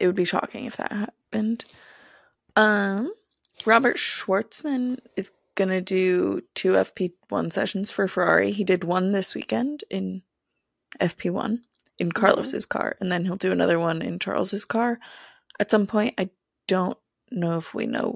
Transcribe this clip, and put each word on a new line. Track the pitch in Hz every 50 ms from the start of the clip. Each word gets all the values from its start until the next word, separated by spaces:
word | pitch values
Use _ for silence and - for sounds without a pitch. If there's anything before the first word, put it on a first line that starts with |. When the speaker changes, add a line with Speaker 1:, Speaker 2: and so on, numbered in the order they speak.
Speaker 1:
it | -
would | 180 185
be | 196 180
shocking | 175 180 - - - - - -
if | - -
that | - - - -
happened. | 208 208 - - _ _ - - 220 214 220 233 233 - - - - - - - - - - - - _ _ _ _ _ _ -
Um, | 214 214 214 208 208 202 196 196 202 233 339 440 _ _ _ _ _ _ _ _ - -
Robert | 214 220 233 - 240 -
Schwartzman | - - - - - - - 190 196 233 - - - - 302 277 254 247 247 254 - - - -
is | - 190 - _ _ _ _ -
gonna | - 190 190 185 185
do | 185 - 190 185 185 185 180 180 185 - - 180 - _ -
two | - - 185 190
F | 190 190 - -
P | - 185 175 - _ _ -
one | 202 190 165 165
sessions | - 190 208 - - 190 196 -
for | - - 202 185
Ferrari. | - 185 180 170 165 170 196 202 208
He | 196 196
did | 180 185 175 175
one | 165 175 185 185 190 202
this | 196 185 - -
weekend | - - - 214 226 247 277 294 285 - -
in | - 190 190 185 185 190 - _ _ _ _ _ _ _ _ _ _ _ _ - - -
F | - 254 -
P | - - 180
one | 175 - - 208 220 240 - _ _ _ - _ _ -
in | 175 170
Speaker 2:
Mm-hmm. | - -
Speaker 1:
Carlos's | 214 190 - - - - - - -
car, | - - - - - - -
and | - 180
then | 180 175 175
he'll | 190 175
do | 196 - 185 185
another | 175 175 180 170 165
one | 170 165 165 165 170
in | 180 170 180
Charles's | - - - - 185 190 - 208 -
car | - - 226 233 240 233 233 - - - - - - - _ _ _ - -
at | 208 -
some | - 214 202
point. | - - 214 208 247 - -
I | 190 190 _ _ _ _ _ _ _ -
don't | 190 185 180 185 - _ _ _ _ _ _ -
know | 247 190 175 165 165
if | 165 160 - -
we | - -
know | - - - - - -